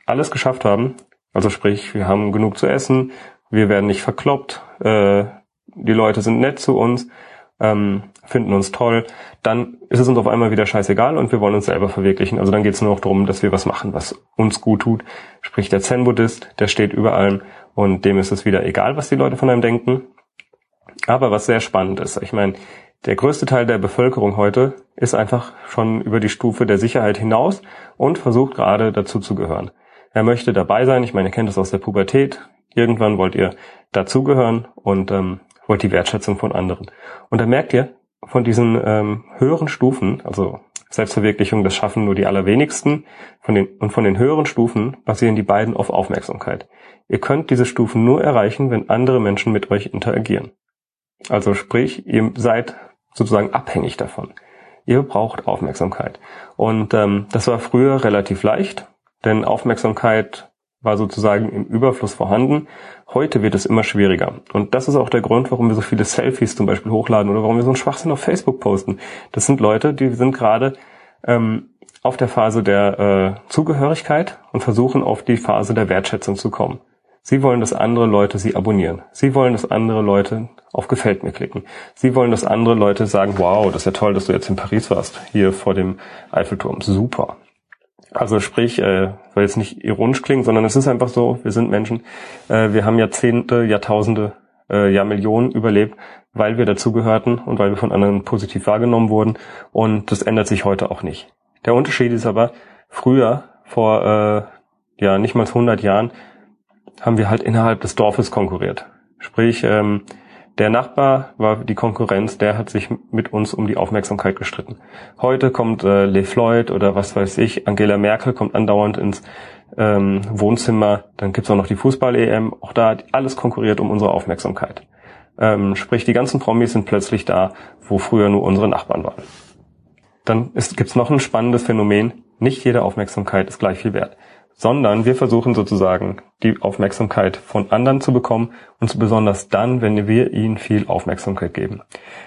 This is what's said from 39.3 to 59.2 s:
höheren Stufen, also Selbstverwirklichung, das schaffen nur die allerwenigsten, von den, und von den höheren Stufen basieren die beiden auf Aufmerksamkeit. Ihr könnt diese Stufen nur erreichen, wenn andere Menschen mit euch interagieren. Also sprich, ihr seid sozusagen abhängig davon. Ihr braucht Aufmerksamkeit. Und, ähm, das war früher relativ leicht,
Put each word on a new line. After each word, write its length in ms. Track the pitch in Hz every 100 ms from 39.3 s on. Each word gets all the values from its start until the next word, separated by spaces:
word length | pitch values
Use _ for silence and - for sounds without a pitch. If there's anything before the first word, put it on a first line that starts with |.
| -
höheren 300 | 135 160 156
Stufen, 540 | - 127 131 95 123
also 360 | - - 95 - _ - -
Selbstverwirklichung, 720 | - 104 - 107 104 101 110 95
das 100 | -
schaffen 300 | 104 110 104
nur 100 | 98
die 100 | 95
allerwenigsten, 800 | 98 92 117 151 - 143 151 - - - -
von 140 | - 123
den, 120 | 190 -
und 120 | 107
von 140 | 117 107
den 120 | 95
höheren 280 | 127 156 151
Stufen 520 | - 117 110 113 135
basieren 320 | - 107 117 107
die 80 |
beiden 320 | 98 101 110 -
auf 140 | 104
Aufmerksamkeit. 800 | - - - - - - - - _ - - -
Ihr 100 | -
könnt 300 | - 143 160
diese 160 | 131 190
Stufen 400 | - 113 113 117
nur 180 | 139
erreichen, 480 | 147 135 104 - 135
wenn 180 | 113 -
andere 300 | 110 127 127
Menschen 320 | 107 101 -
mit 200 | 107 -
euch 160 | 104 104
interagieren. 640 | 101 113 - 107 98 107 - _ _ _ _ _ _ -
Also 240 | 104 104
sprich, 520 | 98 - 117 127 - -
ihr 240 | 113 110 101
seid 400 | 120 113 120 - - _ _
sozusagen 400 | - 113 107 -
abhängig 420 | - - 87 90 -
davon. 380 | - - - - - - - _ -
Ihr 180 | 123
braucht 440 | 139 101 117 - -
Aufmerksamkeit. 720 | - 71 - 90 - - - - - - -
Und, 360 | 110 110 107
ähm, 340 | 110 101 101 101
das 160 | 117 -
war 120 | 113
früher 440 | - 123 135 135
relativ 400 | 113 101 98 95
leicht, 440 | 107 113 196 - - _ _ _